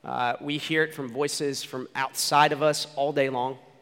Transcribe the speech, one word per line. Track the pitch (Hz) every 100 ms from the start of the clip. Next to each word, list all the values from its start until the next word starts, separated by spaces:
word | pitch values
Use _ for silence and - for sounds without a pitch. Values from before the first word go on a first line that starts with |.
Uh, | 127 127 123 127
we | 147 147
hear | 147 156
it | 156 156
from | 131
voices | 117 143 - 143 135
from | - 131 123
outside | - 135 - - 147 151
of | 147
us | 151 147 - -
all | 143
day | 147 135
long. | 131 127 131 - -